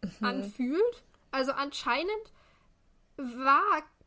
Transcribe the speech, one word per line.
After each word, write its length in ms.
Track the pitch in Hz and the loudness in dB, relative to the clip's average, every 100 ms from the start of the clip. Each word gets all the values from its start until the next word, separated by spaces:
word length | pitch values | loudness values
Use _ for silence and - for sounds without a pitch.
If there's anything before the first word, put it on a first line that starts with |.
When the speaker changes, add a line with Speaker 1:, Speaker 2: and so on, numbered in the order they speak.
Speaker 1:
Mhm. 240 | 185 - 233 | -12 -4 -4
Speaker 2:
anfühlt. 800 | 262 202 - 247 330 480 466 - _ _ | -2 -6 -4 -2 2 2 0 -12 _ _
Also 200 | 269 262 | -2 -2
anscheinend 840 | 269 277 - 254 254 349 427 440 - - _ _ _ _ _ _ - | -2 -4 -4 -2 0 0 -4 -8 -20 -20 _ _ _ _ _ _ -10
war 440 | 254 240 269 285 403 302 - _ | -8 0 4 6 6 0 -2 _